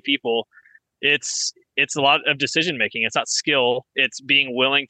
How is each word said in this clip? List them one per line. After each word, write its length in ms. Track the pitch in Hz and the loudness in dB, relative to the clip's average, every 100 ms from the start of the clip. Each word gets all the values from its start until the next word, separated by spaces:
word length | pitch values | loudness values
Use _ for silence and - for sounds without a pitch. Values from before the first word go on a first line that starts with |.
| - | -2
people. 420 | 139 - 117 - - _ _ _ - | -2 0 -2 -4 -14 _ _ _ -4
It's, 500 | 143 147 - - - - _ - | 0 0 -2 -6 -6 -8 _ -4
it's 180 | 143 151 | -2 2
a 60 | |
lot 180 | 139 147 147 | 2 2 0
of 100 | 143 | -2
decision 400 | 139 165 170 135 | -2 0 -2 -2
making. 240 | 104 117 | -4 -2
It's 140 | 110 - | -2 -2
not 120 | 113 | -2
skill. 600 | - - 143 123 123 - 131 | -4 0 2 2 0 -4 -2
It's 260 | 127 - | -2 -4
being 340 | 135 - 135 123 | -2 0 0 0
willing 300 | 131 139 | 2 2